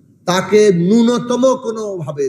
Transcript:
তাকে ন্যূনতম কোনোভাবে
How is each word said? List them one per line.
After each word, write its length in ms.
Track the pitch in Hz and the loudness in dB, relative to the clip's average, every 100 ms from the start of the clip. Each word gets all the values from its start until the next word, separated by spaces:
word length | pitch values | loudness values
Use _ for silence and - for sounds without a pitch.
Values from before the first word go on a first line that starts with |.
| _ _ - | _ _ -4
তাকে 340 | 180 185 208 214 | -2 2 4 4
ন্যূনতম 680 | 170 175 226 233 240 240 247 262 247 | 2 2 2 2 0 -2 0 0 0
কোনোভাবে 680 | 226 220 214 185 151 147 | -4 -8 -8 -8 -10 -6